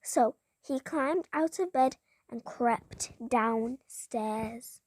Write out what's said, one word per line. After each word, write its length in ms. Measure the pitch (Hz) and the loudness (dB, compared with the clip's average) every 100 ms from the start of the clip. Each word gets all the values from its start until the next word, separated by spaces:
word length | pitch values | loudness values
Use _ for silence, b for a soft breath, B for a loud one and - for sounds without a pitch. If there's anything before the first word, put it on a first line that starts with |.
So 320 | - - 233 - _ _ | 0 4 4 2 _ _
he 140 | - 269 | -6 -6
climbed 460 | - 320 269 359 - | -2 -2 0 0 -2
out 260 | 294 320 - | 0 0 0
of 120 | 359 | -2
bed 240 | 262 262 - _ _ _ | 4 4 2 _ _ _
and 140 | 233 | -14
crept 680 | - - 240 226 - - - - 233 | -12 0 0 0 -4 -10 -10 -10 -2
downstairs. 1500 | 240 220 226 226 262 _ - - 240 214 214 220 233 - - | 2 2 2 -2 -6 _ -18 -8 -4 -2 -4 -6 -8 -16 -20